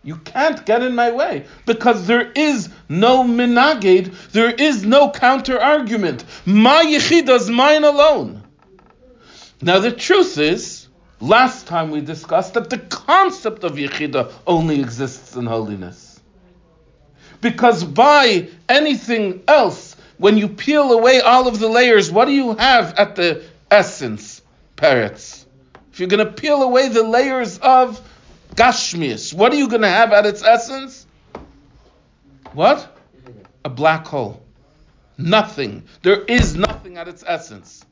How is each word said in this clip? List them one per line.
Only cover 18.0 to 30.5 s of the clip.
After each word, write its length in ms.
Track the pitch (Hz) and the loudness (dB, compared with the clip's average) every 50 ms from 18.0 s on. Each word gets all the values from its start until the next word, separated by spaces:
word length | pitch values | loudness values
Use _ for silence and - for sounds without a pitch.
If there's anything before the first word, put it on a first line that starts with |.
| 247 294 294 294 269 233 202 180 - - - _ _ - | 4 4 6 4 4 2 0 -2 -4 -8 -18 _ _ 0
anything 720 | 247 285 302 302 269 - - 226 240 220 208 190 185 185 - | 0 0 0 0 -4 -6 -6 -6 -4 -4 -4 -6 -8 -6 0
else, 480 | - 302 294 233 180 - - - - - _ _ _ _ - | 2 2 2 2 0 -4 -10 -18 -20 -20 _ _ _ _ 0
when 180 | 180 208 214 | 2 2 2
you 120 | 214 202 202 | 2 0 -2
peel 440 | - - - 277 302 294 285 262 | -8 -6 -4 -2 0 0 2 2
away 280 | 240 226 226 247 262 254 | 2 4 4 4 4 4
all 260 | - 220 247 262 254 | 4 4 4 4 2
of 140 | 247 226 202 | 0 -2 -2
the 80 | 220 226 | -4 0
layers, 420 | 220 240 247 247 226 208 185 156 | 2 2 4 4 4 2 2 2
what 160 | 165 208 254 | 0 0 2
do 60 | 294 | 2
you 220 | 277 277 262 240 214 | 0 -2 -2 -2 -4
have 440 | 214 233 269 254 240 202 160 - - | -2 0 2 2 2 0 0 -2 -2
at 160 | 202 202 - | -2 -2 -2
the 300 | 185 175 170 151 - - - _ _ _ _ | -4 -4 -4 -4 -6 -12 -20 _ _ _ _
essence, 720 | 202 208 180 185 - - 143 117 107 101 - - - - _ _ _ _ _ _ _ | 4 4 4 2 -6 -10 -10 -10 -10 -12 -14 -20 -20 -20 _ _ _ _ _ _ _
Peretz? 680 | - 151 151 135 123 110 98 - - - - - - _ _ _ _ _ _ _ - _ _ | 0 2 2 2 2 0 -4 -8 -14 -20 -20 -20 -20 _ _ _ _ _ _ _ -20 _ _
If 80 | _ - | _ -10
you're 80 | 180 185 | -4 -2
gonna 180 | 202 214 214 | -2 -2 -2
peel 360 | 214 - - - 302 294 277 | -4 -6 -8 -4 -2 0 0
away 260 | 269 254 247 254 277 262 | 0 0 2 0 0 2
the 160 | 220 226 220 | 0 -2 0
layers 540 | 226 226 240 269 269 262 254 240 196 - - | 0 0 0 0 0 -4 -6 -6 -8 -10 -2
of 420 | - 254 262 254 254 247 - - - - - _ _ _ - _ _ _ - | 2 4 4 4 4 2 -4 -14 -20 -20 -20 _ _ _ -20 _ _ _ -2
Gashmias, 800 | - 226 247 - - - - 175 170 160 135 110 110 - - | 2 2 2 2 -2 -6 -8 -6 -6 -6 -6 -6 -8 -12 -14
what 200 | 151 170 214 247 | -2 0 0 2
are 40 | 294 | 2
you 120 | 294 277 226 | 0 -2 -2
gonna 200 | 226 226 220 196 | -2 -2 0 0
have 240 | 175 214 233 214 | 2 2 2 4
at 140 | 208 208 208 | 4 2 2
its 160 | 208 202 - | 0 -4 0
essence? 640 | - 214 | 2 2